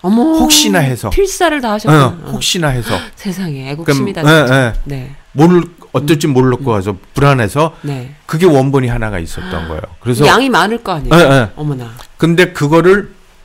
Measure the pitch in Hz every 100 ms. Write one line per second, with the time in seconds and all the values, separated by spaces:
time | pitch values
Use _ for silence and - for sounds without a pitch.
0 | 175 226 320 320 311 302 240 185 135 120
1 | 107 - 392 - 339 302 240 214 262 151
2 | 131 175 147 135 - 185 151 127 117 95
3 | - - 202 180 180 135 131 147 160 139
4 | 196 170 151 160 127 135 123 - - 139
5 | 131 143 _ 131 170 180 165 - - 127
6 | 143 156 160 127 131 123 135 104 95 95
7 | - - 143 135 104 143 160 - 147 135
8 | 123 147 - 160 185 139 135 139 127 123
9 | 110 95 82 - - 85 82 78 - -
10 | 120 123 147 196 269 190 196 233 - 165
11 | 127 160 151 139 104 - 151 131 117 120
12 | - - 160 170 180 - 147 165 175 202
13 | - - _ _